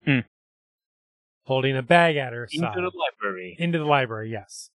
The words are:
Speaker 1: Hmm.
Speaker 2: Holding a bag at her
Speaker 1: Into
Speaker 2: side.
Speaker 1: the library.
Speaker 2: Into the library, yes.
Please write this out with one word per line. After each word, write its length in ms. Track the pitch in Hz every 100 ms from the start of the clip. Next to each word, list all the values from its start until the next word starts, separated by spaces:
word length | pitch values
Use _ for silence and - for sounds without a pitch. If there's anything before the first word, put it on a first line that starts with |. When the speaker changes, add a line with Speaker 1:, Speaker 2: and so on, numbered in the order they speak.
| -
Speaker 1:
Hmm. 220 | 135 113 _ _ _ _ _ _ _ _ _ _ _ -
Speaker 2:
Holding 300 | 135 135 131
a 40 |
bag 360 | 123 175 170 147
at 160 | 127
her 100 | 120 117
Speaker 1:
Into 60 | 147 127
Speaker 2:
side. 80 | 107
Speaker 1:
the 160 | 180
library. 640 | 180 151 - 107 92 92 90
Speaker 2:
Into 200 | 170 170
the 60 | 151
library, 460 | 143 127 110 110
yes. 380 | 113 - - -